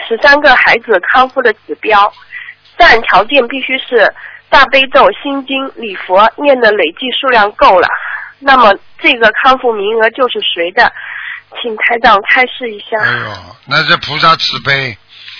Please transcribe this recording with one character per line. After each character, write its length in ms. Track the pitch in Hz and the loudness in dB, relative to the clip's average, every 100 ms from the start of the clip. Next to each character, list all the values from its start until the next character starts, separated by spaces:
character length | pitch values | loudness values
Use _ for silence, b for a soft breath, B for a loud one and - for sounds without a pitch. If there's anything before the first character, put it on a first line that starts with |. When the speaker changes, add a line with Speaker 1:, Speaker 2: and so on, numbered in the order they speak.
| - | -2
Speaker 1:
十 120 | 226 | 0
三 160 | 285 294 | 2 4
个 140 | 294 | 4
孩 220 | 247 - 233 | 2 2 0
子 220 | 233 190 - | 0 -2 0
康 140 | 262 254 | 0 0
复 100 | 269 | 0
的 100 | 247 - - | -2 -2 -8
指 80 | 220 | -8
标， 360 | 208 208 208 - B B B B _ - | 0 2 2 -2 B B B B _ 0
但 240 | - - | 2 2
条 220 | - 185 | 2 0
件 240 | 214 277 233 | 2 0 0
必 140 | 269 | -4
须 160 | 254 262 | -6 -8
是 340 | - 240 180 - B B B | -2 0 0 -2 B B B
大 160 | 247 262 | 2 2
悲 200 | 269 269 | 2 2
咒、 220 | 277 196 | 4 2
心 340 | 208 285 277 262 | 2 -6 -8 -6
经、 260 | 269 269 - | -8 -8 -10
礼 180 | 226 | -12
佛 360 | 185 - 185 220 - | -12 -2 2 2 2
念 240 | 285 262 | 0 2
的 100 | 220 | 2
累 200 | 208 160 | 2 -2
计 180 | 170 262 - | -4 -8 -4
数 100 | 269 | 0
量 220 | 240 208 | 2 2
够 280 | - 269 185 | 2 4 4
了。 80 | - B B B B B | 2 B B B B B
那 180 | 269 262 | 2 4
么 180 | 226 196 - - | 4 2 -4 -6
这 160 | 320 | -2
个 160 | 247 220 - | 0 0 2
康 140 | 269 262 | 0 2
复 140 | 254 | 0
名 240 | 214 196 226 | -2 -2 0
额 120 | 220 | 0
就 180 | 226 247 | 0 -2
是 100 | 214 | -2
谁 280 | 196 185 170 | -6 -4 -4
的？ 200 | 180 226 B B B B B B - | 0 0 B B B B B B -12
请 120 | 240 214 | -10 -4
台 220 | - 233 | -2 0
长 200 | 240 202 208 | 2 2 2
开 140 | 262 | 0
示 280 | 254 - 247 | 0 -4 -12
一 80 | 208 | -12
下。 180 | - 220 | -8 -6
Speaker 2:
哎 120 | 214 | -4
呦， 200 | 120 110 98 87 - - | -4 -8 -14 -18 -20 -6
那 160 | 147 | -4
是 120 | 156 170 | 0 -2
菩 200 | - 151 | -4 -2
萨 160 | 165 160 | 0 2
慈 220 | - 127 | -2 -4
悲， 380 | 131 139 131 101 _ B B | -4 -4 -4 -10 _ B B